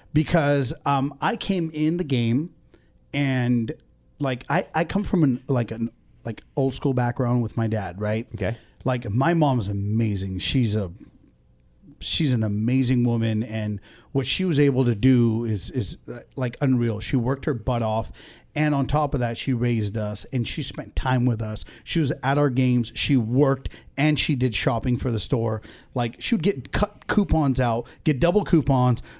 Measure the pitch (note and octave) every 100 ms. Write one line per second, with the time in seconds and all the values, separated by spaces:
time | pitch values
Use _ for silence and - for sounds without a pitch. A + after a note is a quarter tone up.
0 | - D3 D3+ E3+ C#3+ C#3+ A#2+ - C#3+ C#3
1 | C#3 - E3 A#3 - F#3+ E3 D3+ D#3 E3+
2 | D3 B2 A2+ B2 E3+ - _ - _ _
3 | _ C#3 C#3 C3 A#2+ A#2+ A#2 - _ _
4 | _ - C3+ B2+ - D3+ - D#3 E3 G3+
5 | - F#3 D3 B2 - B2+ A2 A#2 A2+ -
6 | _ _ A#2 A2 - - C3+ C3 C#3+ B2+
7 | A#2+ - A#2+ B2 A2+ A#2 A2 G#2+ F#2 F2+
8 | G#2 A2 - G#2 F3+ A#2 - - C3+ B2+
9 | A#2+ A2+ D3 E3+ D3 B2+ G2 G2+ G2+ A2
10 | A2+ G2 F#2+ F#2 - C3+ A2+ G#2+ F#2 F#2
11 | - - _ _ _ _ _ _ - -
12 | - - D3+ A#2+ A2 G#2 A#2 C3 B2 B2+
13 | A#2+ A#2 A2+ G#2+ G#2+ A2 G#2+ G2+ - -
14 | - C3+ B2+ - F#3 C#3+ C#3+ C3 A#2+ G#2
15 | C3 B2+ A#2 A2+ A#2 G2+ - C3 - -
16 | - A#2+ - - B2 - C#3 B2 A#2+ G#2
17 | - C3 A#2 - - A#2+ C3 A#2+ A2 A2
18 | A2 - - - - C#3+ D3+ C#3+ C3 D3
19 | D3 C3 A#2+ A2+ - A#2+ A#2+ A2+ G#2 G#2+
20 | G#2 G#2+ - C3 A2+ - C3+ - B2+ -
21 | C3 B2+ B2 A2+ G#2+ G#2+ - - - E3
22 | C#3 - C3 C#3+ D3 B2+ B2+ B2 A2+ -
23 | - C3+ A2 B2+ C#3 C3+ - - - -
24 | D3+ D3 - C3 B2+ - C3+ A#2 B2+ A#2+
25 | C3 A2+ - A#2+ A2+ A2 - - - B2+
26 | A#2+ - - G#3+ E3 C3 - - G#3 -
27 | - G#3+ F#3 D#3+ C#3 C3 A#2+ A2+ - -
28 | D#3 C3+ E3 G3 - E3+ - C3 B2+ A#2+
29 | - -